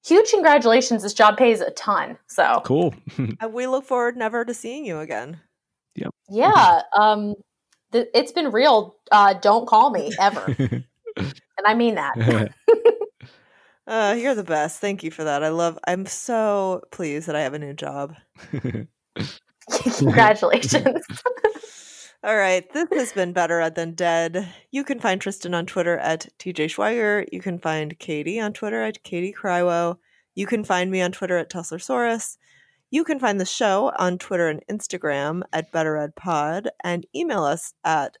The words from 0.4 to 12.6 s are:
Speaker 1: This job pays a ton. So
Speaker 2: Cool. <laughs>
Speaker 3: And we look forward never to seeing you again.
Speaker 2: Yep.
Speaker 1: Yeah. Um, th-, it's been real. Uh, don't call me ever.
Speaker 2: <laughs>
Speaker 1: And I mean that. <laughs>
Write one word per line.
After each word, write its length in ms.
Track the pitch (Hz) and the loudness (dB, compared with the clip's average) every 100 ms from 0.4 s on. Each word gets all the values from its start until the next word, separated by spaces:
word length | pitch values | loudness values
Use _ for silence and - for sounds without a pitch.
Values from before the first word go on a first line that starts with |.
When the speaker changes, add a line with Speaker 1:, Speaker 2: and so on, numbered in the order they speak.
| 311 294 233 233 254 226 | 6 6 6 4 4 -2
Speaker 1:
This 100 | 202 | -4
job 220 | - 214 208 | 4 4 6
pays 240 | 247 220 | 4 4
a 100 | - | -2
ton. 460 | - - 190 135 - _ | -4 -2 -2 -2 -12 _
So 320 | - 147 120 | 0 2 2
Speaker 2:
Cool. 300 | - 139 175 - - - | 2 0 0 -4 -12 -6
<laughs> 240 | 117 113 | -6 -6
Speaker 3:
And 120 | 226 | -8
we 140 | 226 254 | -6 -2
look 180 | 262 | -4
forward 320 | 269 254 240 240 | -2 -2 -2 -2
never 280 | 220 233 | -4 -4
to 100 | 233 | -4
seeing 300 | 233 233 269 269 | -8 -10 -10 -8
you 120 | 156 | -8
again. 400 | 156 107 131 165 _ _ _ _ _ - | -8 -8 -8 -16 _ _ _ _ _ -12
Speaker 2:
Yep. 140 | - - _ | -10 -12 _
Speaker 1:
Yeah. 520 | 202 330 403 196 165 - 202 | 2 4 6 6 4 2 2
Um, 380 | 214 208 208 202 _ _ _ _ _ | 4 2 -4 -10 _ _ _ _ _
th-, 160 | 233 - | -2 2
it's 180 | - 285 | 0 0
been 180 | 349 294 | -4 -2
real. 460 | 220 285 226 185 _ _ | 4 6 4 2 _ _
Uh, 240 | 208 202 | 6 6
don't 320 | 190 202 220 - | 6 4 4 4
call 220 | 220 262 | 6 6
me 220 | 202 226 214 | 2 -4 2
ever. 340 | 196 180 101 123 | 2 2 -4 -2
Speaker 2:
<laughs> 260 | 131 120 - _ 466 - | -2 -2 -8 _ -14 -8
Speaker 1:
And 500 | 180 - _ - 208 | -8 -8 _ 0 2
I 80 | |
mean 200 | 226 233 214 | 4 2 0
that. 540 | 143 123 113 110 104 | -4 0 2 2 0
<laughs> 60 | - | 0